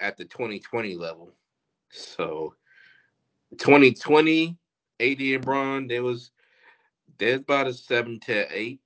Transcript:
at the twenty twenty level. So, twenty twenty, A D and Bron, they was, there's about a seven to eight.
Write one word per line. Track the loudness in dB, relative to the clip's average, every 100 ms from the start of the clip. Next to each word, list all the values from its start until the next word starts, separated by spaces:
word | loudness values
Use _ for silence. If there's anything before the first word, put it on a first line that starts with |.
at | -8 -8
the |
twenty | -14 -8 -8 -8
twenty | -8 -6 -6 -6
level. | -10 -12 -18 _ _ _ _ _ _
So, | -20 -16 -8 -6 -6 -8 -10 _ _ -20 _ _ _ _ _ _ -2
twenty | 6 8 8
twenty, | 6 4 4 6 2 0 -6 _ _ _ -4
A | -2
D | 0 -2 -2
and |
Bron, | -2 -2 -2 -4 -4
they | -4
was, | -4 -6 -10 _ _ _ -20 _ _ _ _ -4
there's | -2 -2
about | 0 0 0
a |
seven | -4 -2 -2 -2 -8
to | -4 -2 -2
eight. | -4 -8 -10